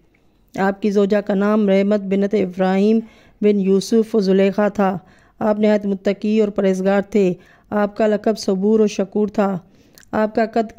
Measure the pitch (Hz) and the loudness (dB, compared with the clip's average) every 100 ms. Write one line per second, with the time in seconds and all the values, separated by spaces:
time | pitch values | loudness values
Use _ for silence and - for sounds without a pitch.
0 | _ _ _ _ _ - 196 196 214 202 | _ _ _ _ _ -4 -4 -2 -2 0
1 | 202 208 202 196 202 214 202 196 202 208 | 2 0 0 -2 0 0 2 2 2 -2
2 | 196 196 196 208 190 180 185 190 202 226 | -2 -2 0 -2 -4 -2 -2 2 2 0
3 | 226 - - _ 208 208 190 190 190 226 | -2 -14 -20 _ 0 2 2 0 2 0
4 | 220 226 190 190 196 190 208 202 190 185 | 0 0 2 2 2 0 -2 0 -2 -2
5 | - _ _ _ 214 214 214 214 202 196 | -10 _ _ _ -2 0 2 0 -2 -4
6 | - 196 214 220 208 202 196 185 190 196 | -4 -4 -2 0 0 0 0 0 0 0
7 | 196 214 185 180 - _ _ 208 208 208 | 0 0 0 -2 -10 _ _ -4 -4 0
8 | 220 208 220 208 - 190 202 220 214 - | 0 0 -2 -2 -2 -2 2 2 2 0
9 | 190 208 208 208 196 185 - _ _ - | -4 -2 -2 -2 -2 -4 -10 _ _ -20
10 | - - 214 220 220 233 214 | -8 -4 -2 -2 -2 -2 -4